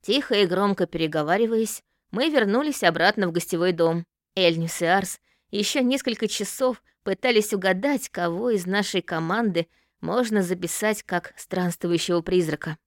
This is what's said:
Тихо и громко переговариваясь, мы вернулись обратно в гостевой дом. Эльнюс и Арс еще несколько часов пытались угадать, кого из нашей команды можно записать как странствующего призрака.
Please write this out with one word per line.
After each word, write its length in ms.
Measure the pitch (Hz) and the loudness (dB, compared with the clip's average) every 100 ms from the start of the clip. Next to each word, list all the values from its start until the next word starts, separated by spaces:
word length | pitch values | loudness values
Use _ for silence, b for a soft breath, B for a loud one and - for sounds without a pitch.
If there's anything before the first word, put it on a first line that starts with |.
Тихо 340 | - 254 269 208 | 0 0 2 2
и 100 | 190 | 2
громко 400 | 180 202 196 180 | 2 0 0 -2
переговариваясь, 960 | 165 160 156 151 190 226 226 220 - _ _ _ | -2 -2 -2 0 2 2 0 -2 -6 _ _ _
мы 180 | 196 311 | -2 0
вернулись 540 | 294 202 226 302 269 | 2 2 2 0 2
обратно 440 | 180 165 175 208 185 | 2 4 2 4 0
в 40 | |
гостевой 420 | 170 - 170 180 | 0 -2 0 0
дом. 320 | 170 165 170 170 _ _ - | 2 2 2 -4 _ _ 2
Эльнюс 460 | 180 165 165 - | 2 2 -4 -2
и 40 | 165 | 2
Арс 340 | 190 196 - _ _ _ | 2 0 -10 _ _ _
еще 300 | 202 202 294 | -4 -2 0
несколько 460 | 247 269 262 220 214 | 2 0 -2 -4 -4
часов 540 | - 202 - 254 233 _ _ | -4 -6 -2 -2 -2 _ _
пытались 500 | - 190 254 226 214 | -6 -2 2 2 2
угадать, 560 | 202 185 185 269 285 - | 0 0 0 0 -2 -4
кого 420 | - 175 170 240 | -4 -2 -2 0
из 140 | 214 180 | -2 0
нашей 360 | 202 202 190 | -2 0 -4
команды 680 | - 165 165 202 233 170 165 _ _ _ | -2 -4 -2 0 0 0 -4 _ _ _
можно 420 | 165 214 233 214 | -4 -2 0 0
записать 600 | 175 180 175 - 214 214 | 0 -2 -4 -2 -2 -2
как 300 | - 180 - - | -4 -6 -6 -20
странствующего 840 | - 185 180 170 175 170 - 175 | -8 -2 -2 -2 -2 0 0 -2
призрака. 560 | 165 185 160 160 - 156 | 2 2 2 -2 -6 -10